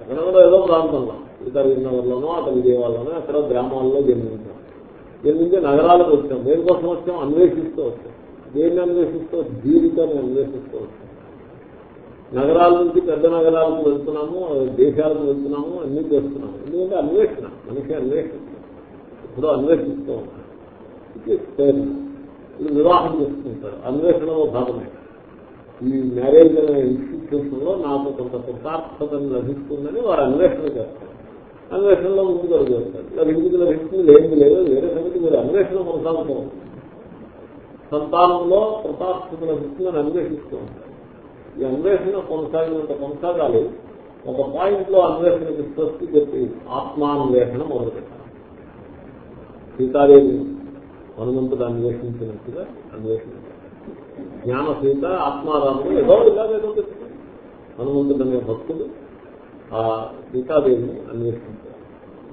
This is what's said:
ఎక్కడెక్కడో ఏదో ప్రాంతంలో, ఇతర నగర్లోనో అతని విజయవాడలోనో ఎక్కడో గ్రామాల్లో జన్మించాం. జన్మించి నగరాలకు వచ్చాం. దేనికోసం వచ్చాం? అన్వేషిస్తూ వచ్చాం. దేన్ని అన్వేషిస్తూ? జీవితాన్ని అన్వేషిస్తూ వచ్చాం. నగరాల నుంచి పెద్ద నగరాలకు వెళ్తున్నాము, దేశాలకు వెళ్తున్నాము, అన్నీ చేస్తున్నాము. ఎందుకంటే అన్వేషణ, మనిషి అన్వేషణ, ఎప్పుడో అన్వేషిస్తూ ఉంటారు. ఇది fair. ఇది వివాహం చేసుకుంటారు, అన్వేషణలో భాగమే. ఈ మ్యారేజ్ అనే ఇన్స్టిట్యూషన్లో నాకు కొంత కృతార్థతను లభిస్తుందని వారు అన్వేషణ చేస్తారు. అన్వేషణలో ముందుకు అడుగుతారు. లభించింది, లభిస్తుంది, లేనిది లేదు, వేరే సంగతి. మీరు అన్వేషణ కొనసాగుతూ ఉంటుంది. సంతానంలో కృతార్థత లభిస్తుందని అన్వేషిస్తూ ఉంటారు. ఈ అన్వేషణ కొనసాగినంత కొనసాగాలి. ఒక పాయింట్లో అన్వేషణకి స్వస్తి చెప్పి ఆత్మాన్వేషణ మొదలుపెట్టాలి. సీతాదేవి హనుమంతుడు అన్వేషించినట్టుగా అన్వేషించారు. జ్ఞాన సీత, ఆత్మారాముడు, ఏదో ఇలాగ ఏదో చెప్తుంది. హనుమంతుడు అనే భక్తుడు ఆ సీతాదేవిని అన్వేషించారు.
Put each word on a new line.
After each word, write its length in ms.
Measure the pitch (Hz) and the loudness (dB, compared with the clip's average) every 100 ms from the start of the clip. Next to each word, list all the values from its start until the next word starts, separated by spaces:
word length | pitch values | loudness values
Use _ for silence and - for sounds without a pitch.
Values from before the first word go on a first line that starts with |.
ఎక్కడెక్కడో 460 | - 139 175 185 170 | -10 -4 4 8 10
ఏదో 180 | 185 180 | 8 6
ప్రాంతంలో, 800 | 165 151 143 117 - - - 131 | 2 2 -2 -4 -8 -14 -14 -6
ఇతర 160 | 139 | 0
నగర్లోనో 640 | 135 131 131 127 123 127 151 | 2 2 0 -2 -2 -2 -4
అతని 340 | 170 - 127 | -4 -2 2
విజయవాడలోనో 560 | 127 123 120 - 143 165 | 4 4 2 -2 -4 -6
ఎక్కడో 220 | - 147 | -4 -2
గ్రామాల్లో 640 | 143 123 123 131 131 139 | 0 -2 -2 -2 0 2
జన్మించాం. 580 | 123 117 113 110 107 - - - - - - - 139 | 2 2 -2 -8 -14 -18 -20 -20 -20 -20 -20 -4 0
జన్మించి 360 | 160 170 190 | 2 2 2
నగరాలకు 480 | 151 143 165 175 165 | 4 4 6 6 6
వచ్చాం. 360 | 143 139 127 123 | 4 2 -4 0
దేనికోసం 420 | 160 170 175 170 | 2 2 2 0
వచ్చాం? 320 | 170 180 175 | -4 -4 -4
అన్వేషిస్తూ 600 | 139 156 175 160 - - | 0 4 4 4 -6 -4
వచ్చాం. 320 | 131 113 - - - - - 135 | -6 -6 -14 -20 -20 -20 -8 -2
దేన్ని 260 | 170 175 | 0 0
అన్వేషిస్తూ? 640 | 175 175 156 165 - 170 | 0 0 -2 -4 -8 -6
జీవితాన్ని 720 | 151 117 120 165 - - 156 147 | -6 -4 2 4 4 2 0 -2
అన్వేషిస్తూ 600 | 123 135 139 135 - 123 | -2 -2 -4 -8 -12 -14
వచ్చాం. 320 | 104 - - - - - - - - - - - - - - | -14 -18 -20 -20 -20 -20 -20 -20 -20 -20 -20 -20 -20 -20 -8
నగరాల 360 | 127 139 165 175 | -2 2 6 6
నుంచి 320 | 175 175 165 | 6 4 2
పెద్ద 240 | - 147 160 | 0 2 2
నగరాలకు 640 | 165 160 160 160 151 147 | 4 4 4 2 2 0
వెళ్తున్నాము, 760 | 143 147 151 151 180 175 143 127 123 | 0 -2 -6 -6 -6 -4 -2 0 2
దేశాలకు 480 | 143 147 156 151 | 2 4 0 0
వెళ్తున్నాము, 580 | 143 139 139 143 156 180 | -2 -2 -4 -6 -6 -8
అన్నీ 200 | 147 143 | -6 -6
చేస్తున్నాము. 520 | 156 143 139 139 - - - | 0 0 0 -6 -10 -12 -8
ఎందుకంటే 300 | 170 185 190 | -4 -2 -2
అన్వేషణ, 500 | 147 185 220 - - - - | 0 2 2 -2 -12 -14 -12
మనిషి 240 | 131 139 | -10 -6
అన్వేషణ, 440 | 156 127 156 160 - - - - - - - - - | -4 -2 -4 -4 -10 -16 -18 -20 -20 -20 -20 -20 -20
ఎప్పుడో 240 | - - 151 | -16 -4 -2
అన్వేషిస్తూ 640 | 139 143 165 - - - | 0 2 0 0 -8 -8
ఉంటారు. 1160 | 117 - - - - - - - - - - - | -10 -10 -16 -20 -20 -20 -20 -20 -20 -20 -12 -4
ఇది 80 | 110 | -4
fair. 480 | - - 143 139 - - - - - - - - | -2 0 2 2 0 -6 -10 -14 -20 -20 -18 -8
ఇది 140 | 151 | -2
వివాహం 480 | 147 165 180 160 160 | 2 4 4 2 -2
చేసుకుంటారు, 520 | 143 - 131 113 104 101 120 | -4 -6 -10 -12 -12 -10 -6
అన్వేషణలో 600 | 139 170 170 156 160 147 | 0 2 2 0 0 0
భాగమే. 420 | 120 127 117 104 - - - - - - - - - 123 | -2 -4 -6 -10 -16 -20 -20 -20 -20 -20 -20 -20 -8 -4
ఈ 140 | 135 | -2
మ్యారేజ్ 560 | 127 120 131 156 165 156 | -2 -2 6 10 10 6
అనే 220 | 151 143 | 2 2
ఇన్స్టిట్యూషన్లో 920 | 127 127 - - - 143 139 131 156 190 | 2 0 -4 -10 -6 -4 -4 -6 -4 -4
నాకు 360 | 151 139 139 | -2 -4 -4
కొంత 340 | 127 123 120 120 | -6 -8 -8 -10
కృతార్థతను 920 | 120 151 160 - - 147 143 139 123 | -10 -8 -8 -10 -8 -6 -6 -4 -4
లభిస్తుందని 640 | 123 139 - 143 143 202 | -4 -8 -8 -8 -6 -4
వారు 200 | 233 160 | 0 2
అన్వేషణ 420 | 131 143 180 - | 2 4 2 2
చేస్తారు. 460 | 156 123 107 - - - - - - - - | -6 -6 -10 -12 -20 -20 -20 -20 -20 -20 -8
అన్వేషణలో 500 | 185 202 185 185 196 | 0 4 4 2 0
ముందుకు 300 | 185 175 175 | 0 0 0
అడుగుతారు. 640 | 160 131 117 - - - - | 2 2 -2 -4 -10 -8 -2
లభించింది, 380 | 156 160 175 180 | 0 0 0 2
లభిస్తుంది, 460 | 175 156 160 190 | 2 0 -4 2
లేనిది 320 | 165 147 165 151 | 8 8 8 4
లేదు, 240 | 143 175 | 6 6
వేరే 340 | 175 131 170 | 2 0 0
సంగతి. 260 | 160 170 180 | -4 -4 -2
మీరు 180 | 165 147 | 0 0
అన్వేషణ 380 | - 190 180 185 | 2 0 0 -2
కొనసాగుతూ 580 | 170 160 160 160 147 | -4 -4 -4 -4 -4
ఉంటుంది. 180 | - - - - - - - - - - - - - - - - | -6 -8 -14 -18 -20 -20 -20 -20 -20 -20 -20 -20 -20 -20 -20 -8
సంతానంలో 920 | 147 151 170 180 180 175 190 220 214 | -6 -2 4 4 4 2 2 2 -2
కృతార్థత 600 | 151 147 185 185 - 160 | -8 -6 -6 -6 -8 -8
లభిస్తుందని 540 | 160 147 143 - 185 160 | -6 -4 -6 -6 -4 -2
అన్వేషిస్తూ 600 | 147 175 160 151 - 135 | -2 -2 -4 -8 -10 -14
ఉంటారు. 320 | - - - - - - - - - - | -14 -18 -20 -20 -20 -20 -20 -20 -14 -8
ఈ 20 | |
అన్వేషణ 560 | 131 135 175 190 185 196 | -4 -2 0 0 0 -6
కొనసాగినంత 720 | - 156 151 160 160 160 151 | -6 -6 -4 -4 -2 -4 -6
కొనసాగాలి. 800 | 143 139 143 175 170 139 113 113 - - - - - - | -8 -8 -6 -4 -2 0 0 -2 -6 -18 -20 -20 -16 -8
ఒక 300 | 127 139 147 | -4 -4 -2
పాయింట్లో 420 | 190 196 190 190 | -2 -2 2 4
అన్వేషణకి 640 | 170 156 175 170 160 147 | 4 2 2 0 -2 -8
స్వస్తి 420 | 143 - 160 - - 147 | -8 -4 -6 -6 0 2
చెప్పి 360 | 143 131 113 - - | 2 -2 -6 -8 -10
ఆత్మాన్వేషణ 920 | 131 139 151 143 143 131 123 117 120 | -8 -8 -4 -2 0 2 2 2 -2
మొదలుపెట్టాలి. 600 | 151 127 113 98 - - - - - - - - - - - - - - - - - 123 | -6 -6 -6 -10 -14 -18 -20 -20 -20 -20 -20 -20 -20 -20 -20 -20 -20 -20 -20 -20 -14 -6
సీతాదేవి 680 | 131 143 143 139 135 - - - - - - - - - | -2 4 10 10 8 2 -4 -10 -16 -18 -20 -20 -18 -10
హనుమంతుడు 420 | 120 131 131 127 | -4 -4 -2 -4
అన్వేషించినట్టుగా 1040 | 120 117 120 120 120 117 113 104 - 147 185 - - | -4 -4 -4 -4 -8 -10 -12 -12 -12 -12 -12 -16 -18
అన్వేషించారు. 640 | 107 110 110 - - - - - - - - - - - - 123 | -10 -6 -6 -8 -18 -20 -20 -20 -20 -20 -20 -20 -18 -16 -12 -6
జ్ఞాన 280 | 127 156 143 | -4 -2 -2
సీత, 240 | 139 139 165 | 0 0 -2
ఆత్మారాముడు, 840 | 185 - - 156 147 139 131 - | -2 -4 -4 -2 0 0 -2 -2
ఏదో 440 | 143 143 208 226 | 2 6 8 8
ఇలాగ 160 | 202 220 | 4 2
ఏదో 180 | 220 214 | -2 -4
చెప్తుంది. 440 | 214 196 - - - - - - - - - | -4 -6 -8 -18 -18 -20 -20 -20 -20 -18 -8
హనుమంతుడు 440 | 131 143 143 139 | -2 0 0 0
అనే 160 | 131 123 | 0 -2
భక్తుడు 460 | 110 110 - 160 - - - - - - - - - | -2 -6 -6 -8 -8 -12 -20 -20 -20 -20 -20 -20 -10
ఆ 360 | 113 113 113 110 - - | -4 -2 -2 -6 -14 -10
సీతాదేవిని 680 | 127 127 156 131 117 123 - - | -8 0 2 4 2 0 -8 -10
అన్వేషించారు. 560 | 117 117 113 - - - - - - - - - | -8 -6 -6 -10 -18 -20 -20 -20 -20 -20 -20 -20